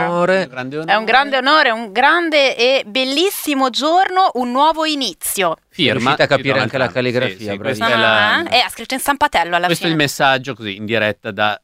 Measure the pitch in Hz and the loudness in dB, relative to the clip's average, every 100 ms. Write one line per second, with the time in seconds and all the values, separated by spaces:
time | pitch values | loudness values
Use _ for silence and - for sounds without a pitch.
0 | 180 175 175 190 160 127 127 151 160 208 | 0 0 2 2 -2 -8 -8 -8 0 0
1 | 220 247 285 262 269 311 269 226 226 202 | 4 2 2 0 4 4 4 0 -2 2
2 | 277 339 330 302 269 - 247 269 208 226 | 4 2 2 2 2 2 2 2 0 -4
3 | 262 277 381 - - 269 262 220 294 349 | -2 0 -2 -2 -4 0 0 0 0 2
4 | 381 370 381 240 247 247 311 320 311 294 | 2 2 0 0 -2 2 2 2 -2 -2
5 | 233 160 - - 175 - _ - 131 107 | -6 -6 -8 -2 0 -2 _ 0 2 2
6 | 123 147 143 139 135 135 110 131 123 127 | 0 2 2 2 2 0 -2 -2 -2 0
7 | 123 120 123 92 107 98 107 107 226 226 | -2 -2 -2 -6 -8 -6 -6 -2 0 2
8 | 220 214 208 262 - 247 190 - 226 262 | 2 2 2 0 0 0 0 -6 -6 -4
9 | - 277 294 190 165 175 175 165 175 160 | -2 0 0 0 0 0 0 0 0 0
10 | 143 - 143 131 123 110 107 98 107 113 | -2 2 2 2 -4 -8 -8 -8 -4 0
11 | 107 104 113 104 107 101 | 0 -2 -8 -2 -2 -2